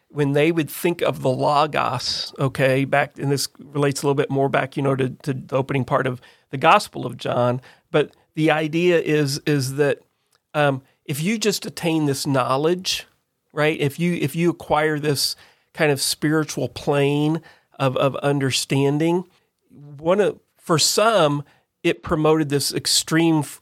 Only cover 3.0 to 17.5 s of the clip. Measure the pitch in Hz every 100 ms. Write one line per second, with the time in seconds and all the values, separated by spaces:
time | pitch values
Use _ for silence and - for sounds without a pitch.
3 | 147 - 139 139 - - 123 147 143 139
4 | 143 139 139 139 139 139 135 - 139 131
5 | 131 - - 131 - 131 135 139 120 139
6 | 131 127 - _ _ 135 160 208 - -
7 | - 123 135 127 123 127 - - _ 151
8 | - - _ - 156 151 160 165 180 170
9 | - 151 143 139 - 147 131 135 143 123
10 | _ _ _ _ _ 151 147 135 - _
11 | - 139 165 226 214 - - - 180 160
12 | 147 135 151 135 123 131 156 180 190 -
13 | - _ _ _ _ 156 151 160 143 -
14 | 175 170 147 160 170 - - 151 156 151
15 | 147 139 - - - _ _ - 156 139
16 | - - 151 156 151 - 131 - - 143
17 | 139 147 151 160 -